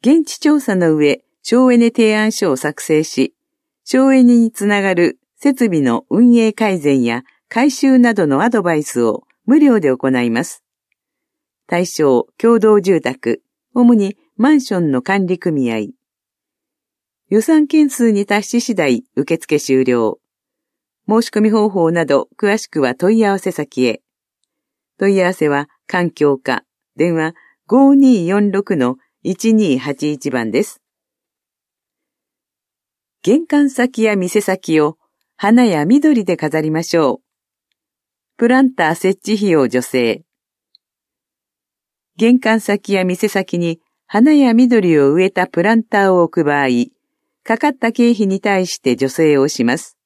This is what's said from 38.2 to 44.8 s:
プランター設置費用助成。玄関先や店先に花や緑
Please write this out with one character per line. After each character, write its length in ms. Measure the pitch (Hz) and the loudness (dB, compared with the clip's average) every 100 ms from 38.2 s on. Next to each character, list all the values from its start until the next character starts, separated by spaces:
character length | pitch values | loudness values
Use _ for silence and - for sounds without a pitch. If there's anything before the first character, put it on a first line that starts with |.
| _ - | _ -4
プ 120 | 233 | 0
ラ 120 | 262 | 2
ン 120 | 269 | 2
タ 160 | 262 160 | 0 -2
ー 40 | 160 | 0
設 240 | 190 190 - | -2 -4 -4
置 20 | 214 | -2
費 140 | 202 | 0
用 140 | 160 | 0
助 180 | 127 123 | 0 -2
成。 420 | 120 131 117 85 _ _ _ _ _ _ _ _ _ _ _ _ _ _ _ _ _ _ _ - | -4 -4 -2 -4 _ _ _ _ _ _ _ _ _ _ _ _ _ _ _ _ _ _ _ -2
玄 220 | 226 247 | 0 2
関 220 | 233 226 | 2 -2
先 320 | - 202 - | -2 -6 -2
や 100 | 196 | -2
店 260 | 185 180 214 | -2 -4 -4
先 280 | 202 185 175 | -4 -4 -4
に 220 | 170 165 _ _ _ | -4 -6 _ _ _
花 280 | 208 277 | 2 4
や 200 | 294 262 | 4 4
緑 440 | 226 254 233 | 4 4 2